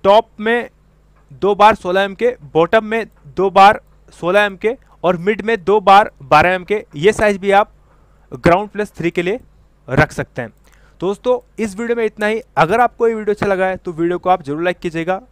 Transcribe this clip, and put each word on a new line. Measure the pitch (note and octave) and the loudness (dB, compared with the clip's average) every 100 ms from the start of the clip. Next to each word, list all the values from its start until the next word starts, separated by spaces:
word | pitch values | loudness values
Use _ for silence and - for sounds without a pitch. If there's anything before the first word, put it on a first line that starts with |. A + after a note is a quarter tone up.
टॉप | G3 G#3+ A3 - | 4 2 2 -8
में | A3 A#3+ A3 _ _ _ _ _ _ | -4 -4 -4 _ _ _ _ _ _
दो | C3+ F#3+ G3+ | -4 -2 4
बार | G#3 G#3+ | 4 2
सोलह | F3+ F#3 | -2 -2
एम | G3 F#3+ | -2 -2
के, | A#3 - C#3+ | -4 -4 -4
बॉटम | D#3+ E3+ A3 A3 | 0 2 0 -2
में | A3 G#3 _ D3 C3 | -6 -8 _ -14 -4
दो | F#3+ | 0
बार | F#3 G3 G#3+ _ _ _ | 6 6 6 _ _ _
सोलह | - E3+ G3 | -8 -2 0
एम | G#3 F#3+ | 0 -4
के | G#3+ C4+ _ _ | -6 -6 _ _
और | E3+ F3+ | -2 -2
मिड | F3+ G#3+ | -4 -4
में | G#3 A3+ | -4 -4
दो | E3 G#3+ | 0 2
बार | G3 G3 A3 _ | 6 6 4 _
बारह | C3+ D3+ G#3 F#3 | 2 4 4 0
एम | |
के। | F3 G#3 - D3 | -4 -8 -8 0
ये | F3+ | 0
साइज | A3 G#3+ G3 | 2 -2 0
भी | G3 | 2
आप | G3 A3 _ _ _ _ _ _ C3 | 2 0 _ _ _ _ _ _ -4
ग्राउंड | E3+ F3+ G#3 | 0 0 0
प्लस | G3 G#3 | -8 -10
थ्री | - E3 | -6 -6
के | F#3+ | -4
लिए | F3 A#3+ - _ _ _ - | -6 -6 -12 _ _ _ -4
रख | C3+ D3 | -2 -2
सकते | - C3+ - | -4 -10 -10
हैं। | A#2 _ _ _ _ _ | -12 _ _ _ _ _
दोस्तों, | F3+ G3+ B3 B3 _ - | -8 -4 -4 -4 _ -8
इस | A3 F#3+ | -8 -6
वीडियो | A#3 A#3 | -6 -4
में | A3 | -4
इतना | - G#3+ | -4 -4
ही। | A3 - - | -4 -6 -2
अगर | D#3+ A3+ | 0 2
आपको | A#3+ _ A#3 | 0 _ -2
ये | |
वीडियो | A3 G#3 | -2 -6
अच्छा | G#3 G3+ | -4 -2
लगा | F#3 F#3+ | -2 -2
है | F#3 | -4
तो | F#3 | -10
वीडियो | D#3 E3+ F3+ | -4 -4 -2
को | F3+ | -2
आप | F3+ | -2
जरूर | C#3 D3+ | -2 -4
लाइक | F3+ F3 | -4 -4
कीजिएगा। | F3 E3 E3 F#3+ B3+ | -8 -6 -6 -6 -8